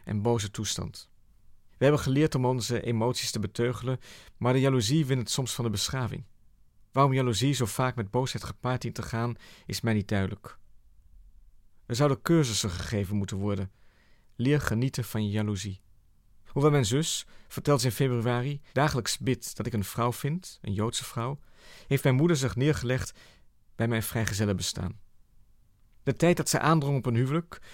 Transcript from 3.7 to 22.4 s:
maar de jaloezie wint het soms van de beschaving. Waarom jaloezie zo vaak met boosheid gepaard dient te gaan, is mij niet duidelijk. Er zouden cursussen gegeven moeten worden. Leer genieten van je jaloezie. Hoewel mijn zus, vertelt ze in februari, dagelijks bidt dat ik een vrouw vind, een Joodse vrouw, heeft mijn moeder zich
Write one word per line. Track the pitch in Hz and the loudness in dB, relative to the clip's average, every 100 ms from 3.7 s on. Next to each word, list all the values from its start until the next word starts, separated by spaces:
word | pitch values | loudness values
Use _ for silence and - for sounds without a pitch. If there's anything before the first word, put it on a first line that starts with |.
| 120 123 127 - - - - | -2 -4 -6 -8 -20 -18 -2
maar | 127 | 2
de | 131 | 4
jaloezie | 135 131 104 156 131 | 4 2 2 2 2
wint | 131 | 0
het | 110 | -2
soms | - 127 | -4 -4
van | - 117 | -2 -2
de | |
beschaving. | 104 - 131 113 - - - - _ - _ - | -2 -4 -4 -4 -6 -12 -20 -20 _ -20 _ -2
Waarom | 131 139 | 4 4
jaloezie | 131 123 107 139 | 4 2 2 0
zo | 127 123 | 0 -2
vaak | - 127 120 | 0 -2 -2
met | 98 | -2
boosheid | 123 131 110 | -2 -2 -4
gepaard | - - 123 127 | -10 -6 -4 -4
dient | 120 - | -4 -8
te | |
gaan, | - 113 120 117 - - - | -6 -4 -4 -6 -14 -16 -8
is | - | -4
mij | 117 | 0
niet | 107 101 | 2 2
duidelijk. | 101 95 101 - - - - - - - - - - - - - - - | 0 -2 -4 -16 -20 -20 -20 -20 -20 -20 -20 -20 -20 -20 -20 -20 -16 -6
Er | 120 | 2
zouden | 143 131 | 2 2
cursussen | - 165 131 104 107 | 2 4 4 0 -2
gegeven | 87 71 107 95 107 | -4 -4 -2 -2 -2
moeten | 95 95 | -2 -4
worden. | 104 101 98 _ - _ _ - _ - | -4 -4 -6 _ -20 _ _ -20 _ -4
Leer | 123 147 | 0 2
genieten | - 110 131 - | 2 0 -2 -4
van | 113 110 104 | -4 -2 -2
je | |
jaloezie. | 107 107 98 101 95 - - _ _ _ - - | 0 -2 -4 -6 -10 -16 -20 _ _ _ -20 -8
Hoewel | 143 151 | 2 4
mijn | 147 107 | 4 2
zus, | 131 165 - - - - | 0 -2 -6 -8 -18 -14
vertelt | - - 143 | -4 2 2
ze | 123 | 2
in | |
februari, | - 135 120 117 120 135 143 - | 0 0 0 0 -2 -2 -6 -4
dagelijks | 123 151 139 - - | 0 0 0 -4 -2
bidt | 131 123 - - | -2 -2 -4 -6
dat | 110 | -4
ik | |
een | 107 | -2
vrouw | 98 - 120 | -4 -2 -2
vind, | 117 143 175 - - | -2 -4 -4 -8 -12
een | - | -6
Joodse | 101 113 - | -2 -2 -4
vrouw, | - - 120 143 - - - - - | -6 -6 -6 -8 -14 -20 -20 -12 -2
heeft | 139 | 2
mijn | 143 127 | 4 4
moeder | 175 | 4
zich | 151 | 4